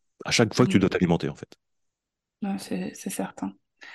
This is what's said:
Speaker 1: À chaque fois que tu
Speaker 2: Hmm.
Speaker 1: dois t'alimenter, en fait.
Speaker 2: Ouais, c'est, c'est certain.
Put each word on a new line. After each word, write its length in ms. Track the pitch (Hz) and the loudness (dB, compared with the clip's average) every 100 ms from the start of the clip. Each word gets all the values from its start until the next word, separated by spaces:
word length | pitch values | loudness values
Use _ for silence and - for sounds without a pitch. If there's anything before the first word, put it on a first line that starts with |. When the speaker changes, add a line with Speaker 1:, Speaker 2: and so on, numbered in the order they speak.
| _ - - | _ -14 -2
Speaker 1:
À 60 | |
chaque 240 | - 110 - | 2 2 4
fois 100 | 127 | 4
que 60 | |
tu 60 | 101 | 6
Speaker 2:
Hmm. 40 | |
Speaker 1:
dois 80 | 92 | 4
t'alimenter, 400 | 90 87 82 69 | 2 2 2 0
en 60 | - | -8
fait. 200 | - - _ _ _ _ _ _ _ - | -14 -20 _ _ _ _ _ _ _ -10
Speaker 2:
Ouais, 160 | 202 196 | -6 -6
c'est, 360 | - 185 185 - | -6 -6 -6 -8
c'est 160 | 196 | -10
certain. 420 | - 190 - 190 - _ _ - | -6 -8 -6 -10 -10 _ _ -20